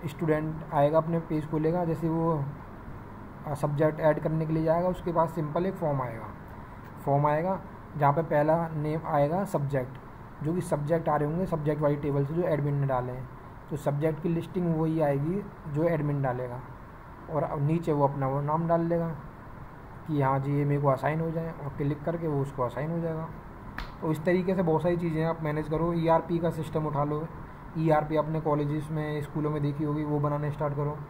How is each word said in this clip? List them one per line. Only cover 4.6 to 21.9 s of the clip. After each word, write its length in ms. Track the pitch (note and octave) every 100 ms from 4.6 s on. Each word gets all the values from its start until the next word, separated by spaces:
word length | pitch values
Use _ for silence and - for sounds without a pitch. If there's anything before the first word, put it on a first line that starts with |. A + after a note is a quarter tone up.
जाएगा, 260 | D#3+ E3 F3+
उसके 220 | F3+ F3+
पास 200 | E3+ E3
सिंपल 340 | E3 D3 D#3 F#3
एक 80 |
फॉर्म 280 | F#3+ D#3+ C#3
आएगा, 260 | B2+ A2+ G#2+ - - - - - - - -
Form 220 | C#3 D3
आएगा 340 | D3+ F3+ F#3+ - - - D3
जहाँ 160 | C#3+
पे 80 | C#3+
पहला 460 | D#3 D3+ D3+ E3 E3
name 340 | D#3 D3+ D#3+ D#3
आएगा 400 | D#3 C#3+ F3 F#3+
subject, 480 | D#3+ C#3 C3+ B2+ - - - - -
जो 100 | C#3+
कि 80 | F3
subject 480 | F3 D3 D3 E3 E3
आ 60 | D3
रहे 140 | D3
होंगे 160 | E3 F#3+
subject 360 | D#3+ D3 D3+
वाली 140 | D3+ D3
table 300 | C#3+ C#3+ C#3
से 80 |
जो 80 | E3
admin 340 | F3 D3 C#3+ C#3+
ने 120 | C#3
डाले 240 | B2+ B2
हैं। 280 | B2+ B2+ - - - -
तो 60 | D3+
subject 460 | - C#3+ D#3+ D#3
की 80 | F3+
listing 520 | E3 E3 F#3+ F3 D#3+
वही 200 | D#3+ D#3+
आएगी 400 | D3 C#3 D3 G3 G3+ - -
जो 160 | D3
admin 380 | E3+ D#3+ D3 C#3+
डालेगा, 380 | C3+ B2 B2+ B2 A#2+ - - - - - -
और 120 | D#3+
अब 180 | - D3+
नीचे 320 | C#3+ E3+ E3+
वो 140 | D3 C#3
अपना 200 | C#3+ C3+
वो 140 | C3+
नाम 260 | C#3+ D#3 E3+
डाल 140 | E3+
लेगा 260 | E3+ E3+ E3 D#3 - - - - - - - - -
कि 140 | D3
हाँ 180 | C3+ C3+
जी 180 | C#3 C#3+
ये 80 | C#3+
मेरे 160 | C#3+
को 60 | C#3+
असाइन 340 | B2+ C#3+ D#3
हो 100 | E3
जाए, 200 | D#3+ E3
और 180 | E3 C#3+
click 340 | - C#3+